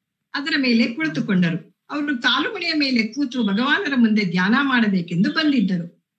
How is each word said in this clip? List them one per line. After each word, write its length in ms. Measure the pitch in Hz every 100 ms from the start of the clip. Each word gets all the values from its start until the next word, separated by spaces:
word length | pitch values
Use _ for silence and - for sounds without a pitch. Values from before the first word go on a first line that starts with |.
| _ _ _
ಅದರ 200 | 277 285 311
ಮೇಲೆ 300 | 262 226 247
ಕುಳಿತುಕೊಂಡರು. 800 | - 320 - 226 185 170 - - _ -
ಅವರು 320 | 294 294 254
ಕಾಲುಮಣೆಯ 500 | 240 254 370 415 349 311
ಮೇಲೆ 260 | 277 247
ಕೂತು 400 | 214 277 269 247
ಭಗವಾನರ 500 | 202 196 269 330 370 262
ಮುಂದೆ 260 | 226 214
ಧ್ಯಾನ 320 | 190 180 185 247
ಮಾಡಬೇಕೆಂದು 680 | 277 247 214 190 170 170 247
ಬಂದಿದ್ದರು. 680 | 311 302 269 190 180 170 _ _